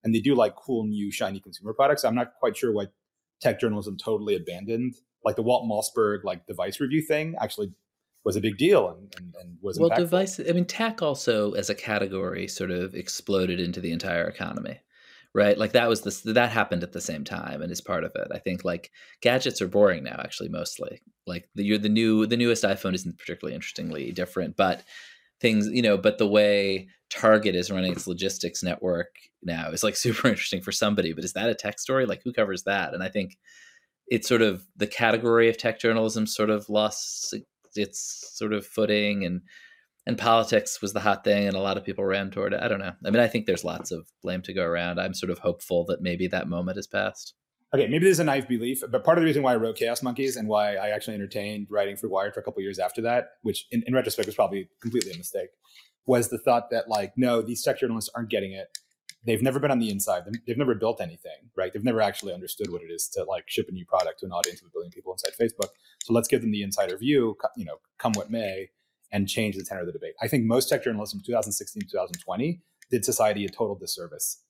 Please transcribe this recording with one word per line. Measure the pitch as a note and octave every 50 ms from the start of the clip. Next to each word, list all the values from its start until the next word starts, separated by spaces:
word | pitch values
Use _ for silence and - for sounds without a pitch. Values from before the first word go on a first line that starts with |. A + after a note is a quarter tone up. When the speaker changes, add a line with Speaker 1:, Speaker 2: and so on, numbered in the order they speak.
| -
Speaker 1:
and | A2+ A2+
they | A2+
do, | G#2+ C3+ C#3+
like, | A#2+ A2+ G#2 -
cool | - - - C3 A2+ A2
new | G#2+ G#2+ G#2 G2+ G2+
shiny | - - A2+ G2 G2 F#2+
consumer | _ G2 F#2 - G2 G#2+ A2
products. | - C#3 C#3 D3 C#3+ -
I'm | A#2+ A2+
not | B2 B2 - _ _
quite | - A#2 G#2
sure | - - A#2+
why | G#2+ G#2 G2+ G2 _ _ _ _ _ _ _ _ _ _
tech | - C3 A2 -
journalism | - A2+ G#2+ G#2 G2 G#2 F#2+
totally | F2 - A2+ A2 G2+ G#2 G#2 G2+
abandoned. | F2 E2+ F2+ F2 F2+ G2+ A2 A2+ A2+ B2 B2+ B2+ - _ _ _ _ -
Like, | A2 G#2+
the | -
Walt | A2 A#2 B2 A#2 A#2 A2+
Mossberg, | G#2+ G#2 A2 - - A#2 A2 G#2 G#2 G2 F2+
like, | F#2+ F#2 F2 _
device | - G2 F2 F2+ G2 G2 -
review | C#3+ B2+ C#3+ D#3
thing | D3+ - D#3 D3+ D#3 D#3+ E3 -
actually | - - - - G#2 G2 - _ _ _ _ _ _ _ _ _ _
was | G#2+ F#2
a | G#2+
big | G2+ A2 G2+
deal | G#2 C#3+ F3 G3+ C#3+ G2+ F2
and, | E2 E2+ G2 - - -
and, | F2+ F2 E2+ F#2
and | F2+ F2 F2 -
was | G2 G2+ - D3
Speaker 2:
Well, | E3 E3+
Speaker 1:
impactful. | A2+
Speaker 2:
device, | A#2+ F3 E3 F3 F#3 G3 F#3+ - -
I | - E3+
mean, | E3+ F3 F3+
tech | F3 - - A3+ A3+ G#3+ -
also | F3 D3+ C3+ - - B2 A2+ G#2+ G#2 G#2
as | - G2+ G2 -
a | G#2
category | - - A2+ G#2+ G#2 G2 F#2+ F#2+ F#2+ F#2 F#2 F2+ F#2 F#2 F#2
sort | - - F#2+ F#2
of | F2+ F2+ F2+ F#2 -
exploded | - F#2 - - - - - G2+ F#2+ F#2 F#2 F2+ F2+
into | F2+ F2 F2+ F#2
the | F2 E2
entire | E2 E2+ - F#2+ E2+ E2+ E2+ -
economy, | - - - - - - - - - - _ _ _ _ - - - - _ _ _
right? | - G2+ G2+ G#2 G#2
Like, | A2 G#2
that | - A#2+ A#2+ A#2
was | A2+ G#2
the | - G2+
s-, | - -
that | - A2 A2 A#2+ A#2+ A#2
happened | - A#2 G2 - - F2 E2+
at | -
the | - F2
same | - - D#2+ D2+ D2
time | - G2 F2 D2+ D2 C#2+ D2
and | D#2+ F2
is | F2+ -
part | - - F#2+ E2+ D#2+
of | - -
it. | - - -
I | - -
think, | - F#2 F2+ F2+ -
like, | F2+ F2 F2 - - _ - - - - _
gadgets | - A#2+ B2 C3 - C3 - -
are | - F2+
boring | - G#2 G#2 G2 F2+ D#2 C2+
now, | B1 - -
actually, | - - - - - E2+
mostly. | E2 D#2 F2 - - - - - - - _ _ _ _ _
Like, | F#2+ F2 F2 - _ _
the, | G#2 G2+
you're | G2+ G#2+ G#2
the | G#2 G#2+
new, | G#2+ A2+ A2+ A2 A2 G#2+ G#2+
the | G#2+ A#2+
newest | A#2+ A#2+ A#2+ A#2 A2
iPhone | - G2 G2 - - G2 F#2
isn't | F2+ - F2+ E2 _
particularly | - - F2 - - D#2 B1+
interestingly | D#2+ - - - - E2 E2 D#2+ D2 C2+ A#1+
different, | - - F2+ - - - F2 D2 -
but | - G2 F#2 E2+ - - _ - - - - - _ _ _ _ _
things, | - A#2+ A2 G#2+ G#2 G#2+
you | - B2
know, | A#2+ A2 G2+ F#2+
but | F#2 A2 G#2 -
the | A2 G2+
way | G#2 G#2+ G#2 G#2 G#2 G2+ G2 G2 F#2+ F#2 F#2+ - _ _ _ _
Target | - - - A2+ A2 G#2+ G#2 G2+ F2+
is | F2 F2+ F#2
running | G2 F#2 F#2 F2+
its | F2 F2 -
logistics | F#2+ F2 E2+ F#2+ F#2+ F#2+ - - F2 - -
network | - F2 E2+ - - F#2 F2 E2+ E2+ - _ - - _ _ _
now | - F2+ E2+ E2 D#2+ D#2+
is, | D#2+ -
like, | - G#2+ G2+
<laughs> |
super | - - B2 A2 - - B2+
interesting | G#2+ - - - - F#2
for | - -
somebody, | G2+ - A2 G#2 G#2 G2 F2+ E2
but | E2 E2 E2+
is | F#2
that | - F#2 G#2+ A#2+
a | G#2+
tech | - - G#2 - -
story? | - - C3+ C3+ B2+
Like, | G#2+ F#2+ -
who | _ B2
covers | A#2+ - A2 G2 F#2+ F2+ -
that? | G2 G2 G2 F2 D2 D2+
And | F2
I | F#2 F#2
think | - G#2 F#2+ - - _ _ _ - - - - _ _ _ _ _ _ _
it's | - B2 A2 - -
sort | B2+ A2+
of, | A2+ G#2+ F#2 F#2 - _ _
the | - G#2
category | G2+ - - B2 A2+ A2+ A2+ A#2+ A#2 A#2 A#2 A#2 A2+
of | A2+
tech | - - A#2 A2 -
journalism | - A#2 A2+ A2+ A2+ A2 A2 A2+ G#2+ G#2+
sort | - - G#2+ G#2+
of | G#2+ G#2 G#2 -
lost | G#2 G#2 G#2+ G#2+ - - - - - - - - - G#2+ - _ _ _ _ _ _
its | G#2 G2+ G2 - - - - - - - - -
sort | - A2 G#2+
of | G#2+ G2+ G2
footing, | - - - G#2+ G#2 G#2+ G#2+ G#2 G#2 G#2 G2 F#2+
and, | F2 F2+ F2+ - _ - - - - - _ _ _ _ _ _
and | - A#2 A2
politics | A2+ A#2 A2+ A2+ G#2+ - A#2 G#2 G#2 - - -
was | - G2
the | F#2+ G#2
hot | F#2 G#2+ G2 G2 -
thing | G#2+ G2+ G2+ G2+
and | G2 G2
a | F#2+
lot | G2 G2 F#2 G2
of | -
people | - F#2+ - G2
ran | G2 F#2+ G2 G2 G2
toward | G2 G2+ G2 G2+
it. | G2 -
I | - A#2
don't | G#2 G2
know. | F#2+ F2+ F2+ _ -
I | G2+
mean, | G#2 A#2
I | A#2+ A2+
think | - A#2 G#2+
there's | - F2+ F2 -
lots | E2+ E2+ E2 - -
of | F2+ E2 D#2+ _ _ _
blame | - F2+ F2+ F#2
to | F2+ -
go | F#2+ F#2+ F2
around. | E2+ E2+ E2+ F2 F2 F2 F2
I'm | F#2 F#2+ F#2
sort | - - F2+
of | E2+ -
hopeful | - G#2 - - - - F2+ F2 E2+
that | F2 F2 -
maybe | F2+ F2+ F2 F2 F#2 F2
that | - F#2 - -
moment | F2 F2 F2+ F2+ F#2
has | G2+ G2
passed. | _ - G2+ G2 G2+ - - - - _ _ _ _ _ _ _ _ -
Speaker 1:
Okay, | C3+ B2
maybe | G#2 C#3 D#3+ F3
this | G3
is | F#3 D3+
a | F3
naive | G2+ C#3 C#3 A#2+ -
belief, | B2+ A2+ A2+ B2 C3+ C3+ - -
but | - B2 -
part | E3 E3
of | E3+
the | E3
reason | D#3+ C#3+ D3
why | C3+ B2+ B2
I |
wrote | A2+ A2+ A2+ A2
Chaos | - A2+ A2+ A#2+ -
Monkeys | C3 B2+ A#2+ B2 C3+ C3+ A#2+
and | B2 A2 G#2+
why | G#2+ G#2 G#2 G#2 G2+
I | F#2+ G2+ G#2+
actually | G#2 G#2 - - A2
entertained | G2+ G2+ F#2+ - G#2+ G2+ G#2 G#2+ G#2 G2+ F#2+
writing | G#2 G#2 G2+ G2+ G2+
for | G2 A2 G#2+
Wired | F#2 F#2+ G2 G#2 -
for | -
a |
couple | - - - G2+
of | F#2+
years | G2 F#2+ F2+
after | F#2 F2+ - -
that, | A2+ A#2 A#2+ B2 - - _ _
which | - A2 F#2+ - - _
in, | B2 A#2 A2+
in | B2 B2+
retrospect | C3 A2 A2 - - G#2+
was | A2 G#2
probably | - A2 F#2 G2 G2 F#2 _ _ _
completely | - A#2 A#2 B2 G#2 G2
a | F2
mistake, | E2+ F2 - - G2 F#2 - _ _ _ _ _ - _ _ _ _ _
was | B2+ B2+ A#2+ A#2 -
the | B2
thought | A2 - C3+ A#2+ A#2+ A#2 -
that, | A#2 A2+ - A#2
like, | A2+ G#2 G2 G2 _
no, | B2 B2+ B2 A#2+ A2+
these | A2+ A2+ A#2+ -
tech | - C#3+ B2+ -
journalists | C3+ A#2 A2+ A2 G#2 - -
aren't | A#2+ A#2 G#2+
getting | A2+ G2+ G2 F#2+
it. | F#2+ F#2+ F#2+ - _ - _ _ _ _ _ - - _ _
They've | A2+ A2+ G#2
never | A#2+ C3+ B2+ C#3
been | C3+ C#3+
on | C3+ B2
the | A#2 A2
inside. | G2+ G2 - G#2+ F#2 F2+ E2+
They've, | - A2+ A#2 _ -
they've | A#2 A#2+
never | C#3+ B2+ A#2
built | G2 A2+ A2+ A#2 -
anything, | G2 E2 E2 - - E2+ D2+ - _ - _
right? | F#2+ F#2 F2+
They've | - G#2 G#2
never | B2+ A2+ A2
actually | G#2+ G2+ G2 - - G2 F2
understood | F2+ F#2 F#2 - - G#2+ F2+
what | F2 F2
it | E2 E2
is | - - - -
to, | - G2
like, | F2 F#2+ F#2+ F2 -
ship | - - - - -
a |
new | F#2 F#2 F2
product | _ - F#2 F2+ E2 - -
to | -
an | F#2
audience | F2 F2 F2 F2 F2 -
of | _
a | E2+ _
billion | E2+ F2 F2
people | F2 - _ F#2
inside | F#2 - - - - -
Facebook. | A#2 A2+ - - G2 - _ _ _ _ _ _
So | - -
let's | A2+ A#2 A#2+
give | - C#3 A#2
them | A#2 A2+
the | G#2+ G#2 G2+
insider | G2 G2+ - G2 F2+ F#2 G2
view, | A#2 C3+ D3 C#3 A#2+ A2+ G#2 _
co-, | - - -
you | A#2+ F#2+
know, | D#2+ D2 - _ _ _ -
come | - A#2+ G#2+
what | G#2 F#2 -
may, | A2+ A#2 A2 G2 F#2+ F#2+ F#2+ - _ _ _ _ _ _ _ _
and | - G2+ G2 F#2+
change | - B2 A2 G#2+ F#2+
the | F#2+
tenor | F#2 - G2+ F#2
of | F2
the | F2
debate. | E2 - F2 D#2+ - -
I | A2+
think | G#2+ - C3 A2+
most | A2 A#2 C3 C3 -
tech | D#3 C3
journalists | - B2+ A2 G#2 G#2+ - -
from | G2
two | F#2 -
thousand | A#2+ A2+ G#2+ G#2+
sixteen, | G2+ - G2+ - - G#2+ F#2+ -
two | - F#2+
thousand | F2+ - F2 F2
twenty | - - F2+ G2+ C3 E3 F3 F3 _ _ _ _ - _
did | B2+ A#2+ G#2
society | - A#2+ - A2+ G#2+ G2+ G#2 G2+
a | F#2
total | - - A#2 G#2 G2+
disservice | F2+ F#2 - - - E2+ E2+ D2+ D#2 - - - _ _ _